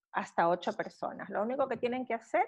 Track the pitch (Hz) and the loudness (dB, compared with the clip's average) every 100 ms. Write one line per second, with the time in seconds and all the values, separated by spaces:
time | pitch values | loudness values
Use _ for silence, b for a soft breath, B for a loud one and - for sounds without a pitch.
0 | _ 190 202 - 170 180 196 202 185 - | _ -4 -2 2 4 4 0 -4 -6 -6
1 | - - - 196 220 269 262 226 240 254 | -8 -6 -4 -2 0 0 -2 -2 -2 -2
2 | 254 233 - 311 | -2 -6 0 0